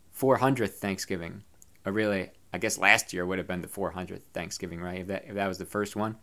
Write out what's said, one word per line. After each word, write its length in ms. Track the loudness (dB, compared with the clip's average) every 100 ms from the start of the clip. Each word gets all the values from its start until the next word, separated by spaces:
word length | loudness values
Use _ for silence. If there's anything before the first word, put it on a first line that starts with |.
| -18
four 260 | 2 4 6
hundredth 380 | 6 4 0
Thanksgiving. 680 | 0 -4 -4 -4 -6 -6 -12 -18 -20 -20 -8 -2
Or 60 |
really, 380 | 0 2 0 -2 -10 -10
I 60 | -4
guess 180 | -2 4
last 380 | 6 6 4
year 100 | -2
would 140 | 0 -2
have 80 | -2
been 160 | -6
the 60 | -6
four 240 | -4 -4
hundredth 340 | -2 -4 -8 -10
Thanksgiving, 480 | -8 -8 -8 -8 -6
right? 180 | -6 -6
If 60 | -4
that, 180 | -6 -4
if 80 |
that 140 | -2 -2
was 80 | -2
the 80 |
first 320 | -4 -2 -2 -2
one. 200 | -4 -4